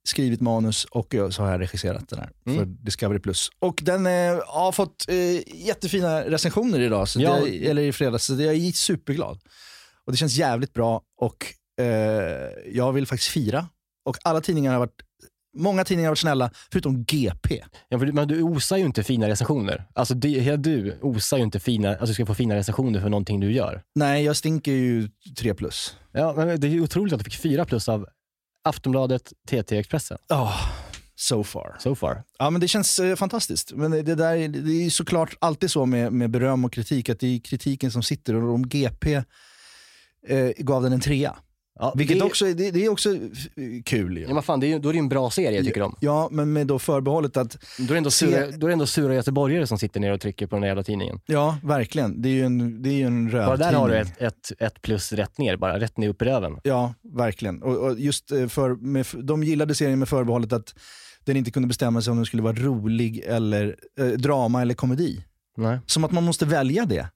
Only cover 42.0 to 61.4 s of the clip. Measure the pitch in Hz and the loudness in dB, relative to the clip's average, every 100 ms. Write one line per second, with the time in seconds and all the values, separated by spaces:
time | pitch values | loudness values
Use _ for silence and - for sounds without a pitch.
42 | 147 180 196 - 190 170 196 175 214 202 | 2 4 4 2 2 2 0 2 2 2
43 | 208 180 110 123 151 - 127 120 - 117 | 0 -2 -4 -12 -14 -10 -10 -8 -2 0
44 | 90 85 78 143 135 139 143 156 143 165 | 0 -4 -2 -2 0 0 2 0 0 0
45 | 139 135 127 185 147 104 92 101 101 - | 2 0 0 0 0 2 0 0 -2 -2
46 | 143 151 160 151 151 151 143 135 - 143 | 0 2 0 0 0 0 0 0 0 0
47 | 135 160 147 131 117 - - - 127 165 | 2 0 0 0 -2 -6 -14 -6 0 0
48 | 143 - 170 139 143 151 160 170 143 160 | 2 2 4 2 0 -2 0 2 0 2
49 | 139 131 127 135 139 170 123 104 107 101 | 2 2 2 2 2 2 0 -2 -2 -2
50 | 101 101 104 - 104 101 101 98 98 101 | 0 0 -2 -6 -4 -2 0 0 -2 -2
51 | - 95 - 147 151 151 147 143 110 151 | -4 -6 -2 2 2 0 0 0 0 -2
52 | 110 101 127 131 127 123 120 113 135 139 | -2 0 0 2 2 2 0 -2 -2 0
53 | 131 120 113 120 104 135 165 147 131 - | 2 0 0 2 2 2 4 4 4 2
54 | 90 - 117 - - - 110 - - 104 | 0 -2 -4 -4 -10 -4 -4 -4 -2 -2
55 | - 104 95 - 123 92 95 95 110 - | -2 -2 -2 0 0 0 0 0 -2 0
56 | 104 98 117 131 85 76 139 127 120 117 | -2 0 0 0 -2 -4 0 0 0 -6
57 | 226 127 117 - 104 87 131 117 131 120 | -8 -2 -2 -2 -4 -4 -2 0 0 0
58 | 143 135 - 139 123 - 131 123 127 139 | -2 -4 -2 -2 -2 0 0 -2 -2 -2
59 | 127 131 135 156 151 151 151 147 143 131 | -2 -4 -2 0 2 2 0 0 2 2
60 | 127 135 120 120 110 117 - - - - | 2 0 2 0 0 -2 -4 -18 -20 -20
61 | - - - 135 | -20 -10 -2 0